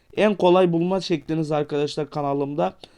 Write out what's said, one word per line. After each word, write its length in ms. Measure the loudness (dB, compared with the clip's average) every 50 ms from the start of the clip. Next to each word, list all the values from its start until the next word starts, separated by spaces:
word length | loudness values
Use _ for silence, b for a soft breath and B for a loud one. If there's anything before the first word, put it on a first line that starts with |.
| _ _ -2
En 180 | 0 2 2 2
kolay 380 | 4 4 4 6 6 4 4 2
bulma 280 | 0 0 0 -2 -2
şekliniz 520 | -2 -2 -4 -4 -4 -4 -4 -2 -2 -2 -2
arkadaşlar 580 | -2 -2 -2 -2 -2 -2 -2 -4 -6 -8 -6
kanalımda 640 | -6 -4 -4 -2 -2 -2 -2 -4 -2 -2 -2 -4 -4 _ b b b